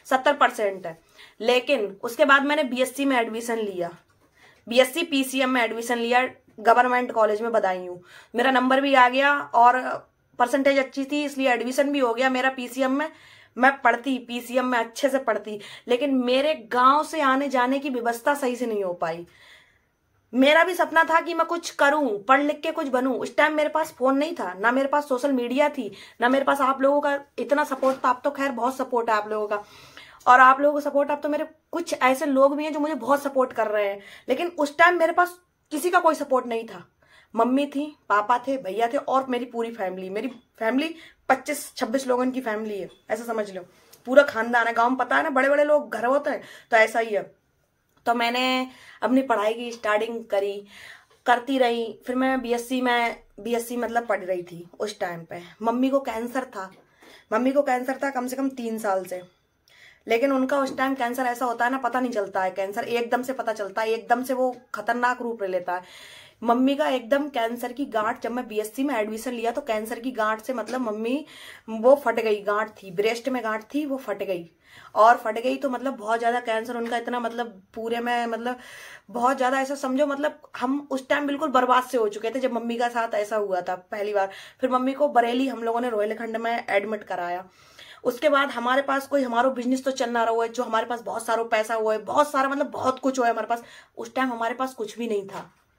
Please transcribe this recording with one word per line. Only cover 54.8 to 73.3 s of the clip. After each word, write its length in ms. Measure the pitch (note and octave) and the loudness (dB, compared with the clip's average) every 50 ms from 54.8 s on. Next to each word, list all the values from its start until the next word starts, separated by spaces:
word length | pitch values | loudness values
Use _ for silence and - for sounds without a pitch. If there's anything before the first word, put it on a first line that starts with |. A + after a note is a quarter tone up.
| G#3 G3+ G#3 - | -8 -8 -6 -6
टाइम 240 | G3 F3+ F3 E3 E3 | -6 -6 -8 -8 -12
पे। 180 | - F3 F3 F3 F3 - - | -14 -14 -14 -16 -16 -12 -6
मम्मी 280 | G#3+ A3+ A#3 B3+ C4 C4+ | -2 -2 0 2 2 2
को 100 | C4+ C#4 | 2 0
कैंसर 440 | C4+ A#3+ A3 A3 A#3 A#3+ - C4 B3+ | 0 -2 -6 -6 -6 -6 -6 -6 -6
था, 260 | - - G3+ F#3+ F#3+ - - _ _ _ _ - - - - _ - | -8 -8 -12 -12 -12 -14 -20 _ _ _ _ -20 -20 -20 -20 _ -2
मम्मी 200 | G#3+ A3+ B3 C4 | -2 0 2 2
को 100 | C4+ C#4+ C#4+ | 2 2 2
कैंसर 360 | C4+ B3+ B3 B3+ C4+ B3+ - C#4+ | 2 0 0 0 -4 -4 -4 -4
था 60 | C#4 | -4
कम 160 | C4 B3+ B3 | -4 -4 -6
से 80 | B3+ B3+ | -6 -4
कम 140 | C4+ C4+ C4 | -2 -2 -4
तीन 260 | C4 B3 A#3 A3+ A3 G#3+ | -4 -4 -6 -6 -6 -4
साल 260 | A3 G3+ F#3+ F#3+ F#3 | -2 -2 -2 -2 -2
से, 160 | F#3+ G3 F3 F3+ F3+ _ _ _ _ _ _ _ _ _ _ - - _ _ - | -6 -10 -12 -12 -16 _ _ _ _ _ _ _ _ _ _ -20 -20 _ _ -2
लेकिन 240 | G#3 A3+ A#3 C4+ C#4 | 0 0 2 2 2
उनका 280 | C4+ C4 C4 C4 D4 C#4 | 2 2 2 2 0 0
उस 180 | C4+ C4 - | 0 -2 -2
टाइम 180 | C4 C4 C4+ C4+ | -2 -2 -2 0
कैंसर 300 | C4+ A#3+ A#3+ B3 C4 C4 | -2 -2 -4 -2 -2 -2
ऐसा 200 | A#3+ A#3+ - C4+ | -2 -2 -2 -2
होता 200 | A#3+ A3+ A#3+ A#3+ | -2 0 0 0
है 60 | A#3+ | 0
ना, 60 | C4+ C4 | 0 -2
पता 200 | B3+ A#3 A#3+ B3+ | -2 -2 0 0
नहीं 120 | B3+ A#3 | -2 -2
चलता 320 | A3+ G#3+ G3+ F#3+ - G3 F#3 | -2 -2 -4 -2 -2 -2 -2
है। 80 | F#3 | -2
कैंसर 320 | F#3 G3 F#3+ G3 G3+ A#3 - | -2 -4 -6 -6 -4 -6 -4
एकदम 380 | - A#3 A#3 A#3 A3+ A#3+ A#3+ B3+ | -2 -2 -2 -2 0 -2 -2 -2
से 100 | - C4 | -4 -6
पता 200 | B3+ A3+ A#3 G#3+ | -6 -4 -4 -4
चलता 280 | G#3+ G3+ F#3+ G3 A3 | -4 -6 -6 -4 -4
है, 80 | A3 A3 | -2 -2
एकदम 340 | A3+ A3 A3 - A#3+ B3 B3+ | -2 -2 0 0 0 0 0
से 100 | C4 C4 | -2 -2
वो 220 | B3 B3+ B3+ B3+ - - _ - | 0 0 -2 -2 -6 -12 _ -12
खतरनाक 460 | G#3+ G#3 A#3 A#3 B3 B3 B3 B3 B3+ | -6 -4 -2 0 0 0 0 0 -2
रूप 200 | A#3+ A#3 A#3 A3+ | -4 -6 -6 -6
ले 60 | G3 F#3 | -4 -4
लेता 260 | F#3 F3+ F3 F3+ F3+ | -4 -4 -4 -4 -6
है। 500 | F3+ F3+ - - - - - - - - - _ - | -6 -8 -10 -20 -20 -20 -20 -20 -20 -20 -20 _ -4
मम्मी 340 | A3 A#3 A#3 B3+ C4 C4+ C#4 | 0 2 2 4 4 2 2
का 120 | C#4 D4+ | 2 0
एकदम 400 | C#4+ C4 B3+ A3+ A3 C#4 C#4 D4 C#4+ | 0 0 -2 -2 0 0 0 0 -2
कैंसर 420 | - A#3+ A3+ A#3 A#3+ A#3+ B3 B3 A#3+ | -4 -2 -2 -2 -4 -6 -8 -8 -6
की 120 | C#4+ C#4+ | -8 -6
गांठ, 340 | G#3 G#3 G#3+ G#3+ A3+ B3+ - - | -4 -2 -2 -2 -2 -2 -4 -6
जब 80 | A3+ | -6
मैं 160 | A#3+ B3 A3 | -6 -6 -8
बीएससी 360 | G#3 G#3+ G#3 G#3+ G#3+ - C4+ C4+ | -6 -4 -4 -6 -4 -4 -4 -2
में 100 | D4 C4 | -2 0
एडमिशन 380 | A3 G#3 G#3+ A3 A3 - C4 B3 | -2 -2 -4 -6 -8 -6 -8 -6
लिया 180 | A#3 A3 A#3 | -4 -4 -4
तो 100 | A#3 A#3 - | -4 -2 -4
कैंसर 360 | - A3 G#3+ A3 A3 B3+ A#3 | -4 -4 -4 -4 -6 -8 -8
की 120 | - C4 - | -8 -6 -4
गांठ 280 | G#3+ G#3+ G#3+ A3 A3 | -2 -2 -2 -2 -4
से 120 | - - B3+ | -4 -6 -6
मतलब 280 | A#3 G#3+ A3 B3 B3+ | -6 -6 -6 -6 -4
मम्मी 440 | B3 G#3+ G#3 G#3+ A3 A#3 C4 D4+ D4+ - - - - - - - _ - | -4 -4 -4 -4 -4 -2 -2 -4 -4 -8 -18 -20 -20 -20 -20 -18 _ -10
वो 240 | A3 A3 A3 B3+ C#4+ | -4 4 6 6 6
फट 220 | C#4+ - A#3+ A3+ A#3 | 6 6 2 0 0
गई, 220 | G#3+ A3 G#3 G#3 | 0 0 0 0
गांठ 280 | - G#3 G#3 G#3 A3+ A3 - | 0 0 0 0 -2 -4 -8
थी, 180 | - - - E3 | -14 -18 -6 -2
ब्रेस्ट 360 | F#3+ G3+ A3 A#3 A#3 - | 0 0 0 0 -2 -2
में 140 | C4+ | -4